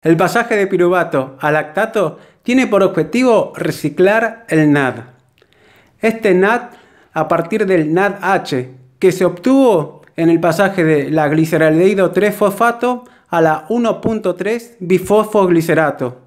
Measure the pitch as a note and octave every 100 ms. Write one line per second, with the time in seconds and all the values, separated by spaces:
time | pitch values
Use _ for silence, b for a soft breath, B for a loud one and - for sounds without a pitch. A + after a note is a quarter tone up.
0 | D#3+ E3 F#3 A#3 A#3 G#3+ F#3+ F#3 F3 F3+
1 | E3+ D3 C3 - D3+ D3+ D3+ - A3 A3
2 | E3 B B B - B3+ B3 G3+ F#3+ F#3+
3 | D#3 A#3 B3+ A3 - - D#3+ D#3 D3+ C#3+
4 | F#3 G#3+ A3+ A3+ - D#3+ D3+ C#3+ C3+ A2+
5 | A#2+ _ _ _ b b b b b b
6 | A3 A3+ A3 F3+ F#3+ A#3+ A#3+ b b b
7 | b D#3+ D#3 E3+ E3 A3 G3+ F#3 D3+ E3
8 | G3+ G3 F3+ F#3+ - C3+ B2+ - - _
9 | F#3+ E3+ F#3 F3+ - C4 C4 F#3 D3 -
10 | _ - E3 E3 E3+ D#3+ G3 F#3+ D#3+ D#3
11 | C#3 D#3 D3+ D3 D#3+ E3+ D#3+ D#3+ F#3 G3+
12 | F3+ F#3 G#3 G3+ G#3 G3 A#3 A#3 B3 B3
13 | B3 B B E3+ E3 D#3 - A#3 A#3 G3
14 | - A3 G3+ F3 F#3+ A#3 A#3 _ F3 F3+
15 | F3+ G#3 G#3+ G#3+ F#3 E3+ D#3+ D#3 D#3 -
16 | B2+ A#2+